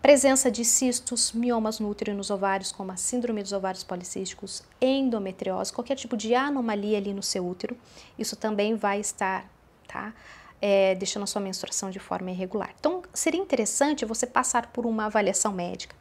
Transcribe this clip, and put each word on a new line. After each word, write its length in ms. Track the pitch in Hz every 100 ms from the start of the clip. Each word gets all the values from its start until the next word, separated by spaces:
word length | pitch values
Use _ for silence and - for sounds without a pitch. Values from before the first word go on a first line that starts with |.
Presença 480 | 254 285 269 262 262
de 140 | 233
cistos, 680 | 233 - 254 247 - 240 -
miomas 480 | 226 240 233 214 220
no 100 | 214
útero 220 | 208 214
e 20 |
nos 160 | 202 196
ovários, 420 | 202 196 196 190
como 200 | - 190
a 60 | 185
síndrome 440 | - 247 233 214
dos 100 | 196
ovários 320 | 196 190 185
policísticos, 800 | - 180 180 190 190 - 190 - - -
endometriose, 920 | 262 269 269 226 190 185 190 185 190
qualquer 220 | - 233 269
tipo 200 | 233 226
de 200 | 220 240
anomalia 640 | 277 277 226 208 202 208
ali 160 | 196
no 100 | 196
seu 220 | - 196 180
útero, 300 | 185 - 240 - - - -
isso 180 | 220 -
também 400 | 214 208 208 220
vai 240 | 202 202
estar, 500 | 202 - 190 190 190 _ _ _ -
tá? 260 | - 208 220 - - - -
É, 340 | 202 196 190 185
deixando 280 | 190 208
a 40 | 202
sua 140 | 214
menstruação 480 | 196 190 - - 190
de 100 | 190
forma 320 | - 185 185
irregular. 420 | 180 185 208 - -
Então, 240 | 302 359 -
seria 260 | - 330 320
interessante 680 | 392 247 214 - 285 302 220
você 200 | 220 247
passar 420 | - 254 240 233
por 180 | - 233
uma 200 | 220 214
avaliação 460 | 214 196 196 214
médica 440 | 190 175 185 - -